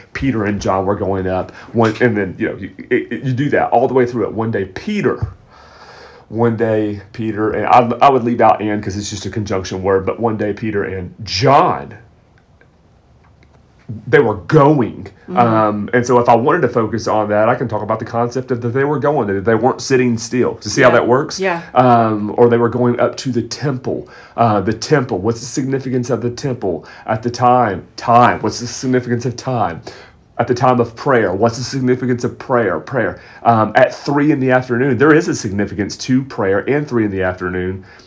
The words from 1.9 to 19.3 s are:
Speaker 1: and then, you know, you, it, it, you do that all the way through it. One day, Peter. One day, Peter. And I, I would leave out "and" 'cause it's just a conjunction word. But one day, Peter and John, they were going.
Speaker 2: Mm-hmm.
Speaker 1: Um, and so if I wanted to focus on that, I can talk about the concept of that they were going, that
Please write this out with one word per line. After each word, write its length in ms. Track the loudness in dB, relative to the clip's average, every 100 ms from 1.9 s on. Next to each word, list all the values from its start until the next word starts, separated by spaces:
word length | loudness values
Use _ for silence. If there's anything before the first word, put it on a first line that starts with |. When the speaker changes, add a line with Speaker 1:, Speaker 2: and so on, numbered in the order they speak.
| 2
Speaker 1:
and 140 | 2 2
then, 180 | -2 -4
you 80 | -6
know, 80 | -6
you, 180 | -12 -16 -2
it, 220 | -2 -2
it, 100 | -6
you 100 | -4
do 160 | -2 0
that 200 | 0 2
all 160 | 2 2
the 80 |
way 120 | 2 0
through 180 | 0 -4
it. 60 |
One 180 | -4 -4
day, 140 | -4
Peter. 680 | -6 -8 -6 -2 -2 -2 -6 -10 _ -20 -20 -20 -20 -20 -20 -20 -12
One 280 | 0 0 2
day, 460 | 0 0 0 -4 -12
Peter. 400 | -8 -6 -2 -2
And 140 | -2 4
I, 400 | 4 4 4 4
I 40 |
would 140 | 4
leave 160 | 2 4
out 200 | 4 4
"and" 220 | 0 -2
'cause 140 | -4 -6
it's 120 | -8
just 140 | -8
a 60 | -8
conjunction 540 | -6 -4 -4 -4 -4
word. 200 | 0 2
But 140 | 0 -2
one 180 | -2 -2
day, 160 | -4
Peter 300 | -4 -4 -4
and 320 | -4 -6 -10 -12
John, 760 | -8 -2 4 4 4 0 -8 -16 -20 _ _ _ _ _ _ _ _ _ _ _ _ _ _ _ _ _ -16 -14 0
they 140 | 2
were 160 | 2 -2
going. 680 | 0 4 4 4 0 -4
Speaker 2:
Mm-hmm. 320 | -16 -18 -6 0
Speaker 1:
Um, 540 | 2 2 0 -2 -2
and 140 | 0 2
so 120 | 2
if 100 | 4
I 60 |
wanted 280 | 4 4 2
to 60 | 0
focus 380 | 0 -2 -2 -2
on 220 | -2 0
that, 200 | 2 2
I 40 | 0
can 120 | -2
talk 140 | -4
about 160 | -4 -4
the 80 | -4
concept 440 | -4 -2 -4 -4
of 120 | -4
that 60 | -2
they 140 | -2
were 140 | 0 0
going, 300 | 0 0
that 160 | 0